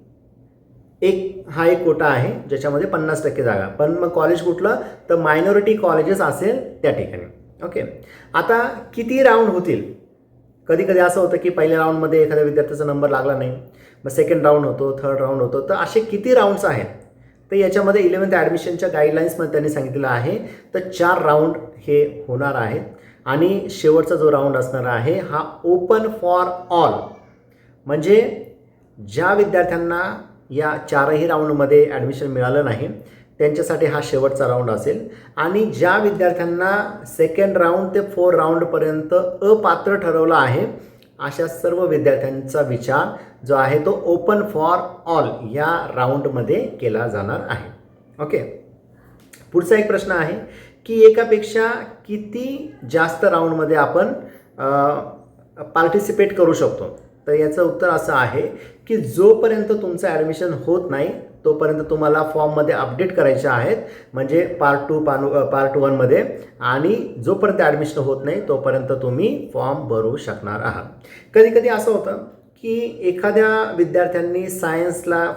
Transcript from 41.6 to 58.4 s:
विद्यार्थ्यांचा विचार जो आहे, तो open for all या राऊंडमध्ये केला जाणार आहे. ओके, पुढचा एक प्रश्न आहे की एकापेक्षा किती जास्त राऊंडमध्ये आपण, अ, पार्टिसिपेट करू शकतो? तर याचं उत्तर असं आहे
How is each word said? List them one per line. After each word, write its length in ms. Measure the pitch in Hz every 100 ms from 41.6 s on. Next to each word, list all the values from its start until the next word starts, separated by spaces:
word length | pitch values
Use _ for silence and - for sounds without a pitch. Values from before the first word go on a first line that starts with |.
| 175 170 180
विद्यार्थ्यांचा 760 | 156 160 135 135 135 131 151
विचार 680 | 135 120 - 135 190 - - - 120
जो 100 | 139
आहे, 240 | 131 147
तो 120 | 151
open 500 | - - 170 - 208
for 340 | - 151 160 175 - - -
all 440 | 160 123 - 117 131
या 360 | 156 170 - 127
राऊंडमध्ये 720 | 127 143 143 127 120 175 247 -
केला 260 | 120 107 120
जाणार 320 | 101 101 156 -
आहे. 220 | 120 - - _ _ _ -
ओके, 140 | 147 - 107 - - - _ _ _ - _ - -
पुढचा 240 | 175 170 214
एक 100 | 202
प्रश्न 240 | 196 -
आहे 220 | 180 156 208 - - - _ -
की 200 | 226 220
एकापेक्षा 600 | 220 226 214 208 226 226 240 - - -
किती 680 | 214 208 226 262 277 - - 123
जास्त 340 | 160 160 - 196
राऊंडमध्ये 500 | 170 165 160 151 156
आपण, 320 | 139 170 220 277 - - _ -
अ, 320 | 135 143 143 147 - - - _ _ -
पार्टिसिपेट 760 | - 165 165 208 202 - 196 -
करू 160 | 165
शकतो? 460 | 160 131 - 90 - - _ -
तर 60 |
याचं 300 | 147 151 151
उत्तर 260 | 170 - 180
असं 240 | 160 -
आहे 340 | 143 120 127